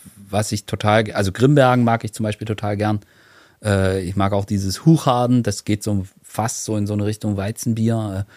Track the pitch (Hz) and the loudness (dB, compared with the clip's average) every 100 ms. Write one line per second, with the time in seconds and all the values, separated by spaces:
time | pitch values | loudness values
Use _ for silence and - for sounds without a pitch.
0 | - - 98 101 110 107 - - 107 110 | -20 -20 -6 -4 -2 -6 -6 -2 2 2
1 | 104 110 98 95 131 147 127 123 117 113 | 2 -2 -2 2 4 6 4 4 2 0
2 | 110 - 107 - 107 107 104 104 107 104 | -4 -6 -4 -4 -6 -6 -4 -2 0 -2
3 | - _ _ _ _ _ 107 98 95 95 | -6 _ _ _ _ _ 0 2 2 0
4 | 87 95 98 101 98 101 98 - 160 156 | -2 -2 0 0 0 -2 -2 2 4 4
5 | 139 123 123 123 110 - - 107 110 101 | 4 2 2 2 0 -4 -4 -4 -2 -4
6 | 98 _ - - 110 - - 107 101 104 | -4 _ -10 -4 -4 -4 -4 -4 -2 -2
7 | 104 107 110 98 98 - 117 113 110 113 | -4 -4 -4 -4 -4 -6 -4 0 0 0
8 | 107 95 98 | -4 -6 -8